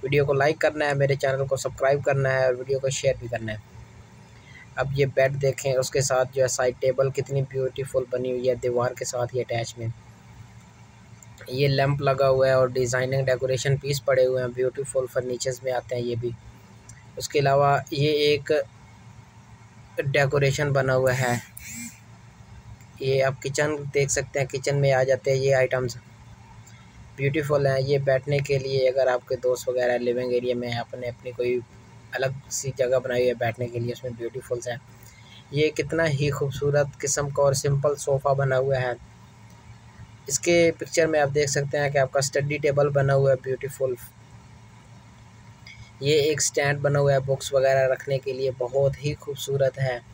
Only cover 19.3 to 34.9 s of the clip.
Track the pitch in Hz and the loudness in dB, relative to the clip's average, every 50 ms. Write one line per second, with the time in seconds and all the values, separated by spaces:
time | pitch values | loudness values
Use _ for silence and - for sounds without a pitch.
19.3 | - - - - - - - - - - - - - - 151 139 139 151 143 139 | -20 -20 -20 -20 -20 -20 -20 -20 -20 -20 -20 -14 -8 -6 -4 0 2 2 2 2
20.3 | 143 143 139 139 135 - 151 143 139 139 131 131 131 131 131 131 127 127 131 123 | 2 2 2 2 2 2 0 0 2 2 2 2 2 2 4 2 2 2 0 0
21.3 | 120 120 - - - - - - - 233 - - - - - - - - - - | 0 -2 -4 -10 -20 -20 -18 -16 -14 -14 -14 -16 -16 -20 -20 -20 -20 -20 -20 -20
22.3 | - - - - - - - - - - - - - - 135 131 135 135 131 135 | -20 -20 -20 -20 -20 -20 -20 -20 -20 -20 -20 -20 -14 -6 -2 0 2 2 2 0
23.3 | 139 - - 147 139 - 147 151 151 143 143 143 - 143 139 139 - 143 135 - | 0 -2 -8 -4 -2 0 0 0 0 -4 -6 -2 0 0 0 2 0 -4 -4 -4
24.3 | - 143 135 123 - 135 131 143 139 143 143 139 135 127 131 131 135 127 - 135 | -2 -4 -4 -2 -4 -4 -2 -2 0 2 4 4 4 4 4 2 2 0 2 0
25.3 | 135 131 131 139 135 131 131 127 - 127 127 123 - - - - - - - - | 0 2 2 2 4 4 4 2 2 -2 -2 -4 -6 -10 -18 -20 -20 -20 -20 -20
26.3 | - - - - - - - - - - - - - - - - - - 135 143 | -20 -20 -20 -20 -20 -20 -20 -20 -20 -20 -20 -20 -20 -20 -20 -20 -8 -2 -2 0
27.3 | 139 160 143 143 151 143 143 139 135 135 135 127 143 139 139 139 135 131 127 139 | 0 0 0 2 2 2 4 2 2 2 2 2 0 0 2 2 2 0 0 0
28.3 | 143 143 143 143 139 135 131 135 135 135 131 131 127 135 131 127 127 123 - - | -2 -2 0 0 -2 -2 0 0 0 2 2 2 4 4 2 2 2 0 -2 -4
29.3 | 131 123 123 127 127 120 - - 123 123 123 123 123 120 123 123 120 123 127 123 | -6 -2 0 0 0 0 -2 -2 -2 0 2 2 0 0 0 0 -2 0 -2 0
30.3 | 123 123 123 123 123 120 120 120 120 120 117 - - 127 123 120 120 - - 127 | 0 0 0 0 -2 -2 -4 -6 -6 -6 -8 -8 -10 -10 -8 -10 -10 -10 -12 -12
31.3 | 120 120 123 123 123 123 117 - - - - - - - - - - 127 131 135 | -6 -4 -2 0 0 -2 -4 -8 -20 -20 -20 -20 -20 -20 -20 -12 -6 -2 -2 -2
32.3 | 135 135 - - - - - 135 131 - 131 123 127 131 123 127 123 123 123 123 | -4 -6 -12 -10 -10 -8 -8 -8 -2 -2 0 2 2 2 2 0 0 2 2 2
33.3 | 120 117 123 117 113 - 123 120 120 120 117 120 120 - - 127 120 117 117 117 | 2 0 -2 -2 -2 -2 -6 -6 -4 -4 -4 -4 -6 -6 -8 -10 -10 -8 -8 -8
34.3 | 117 131 123 - 127 120 120 123 120 117 - - | -8 -10 -8 -6 -6 -6 -6 -8 -10 -10 -12 -18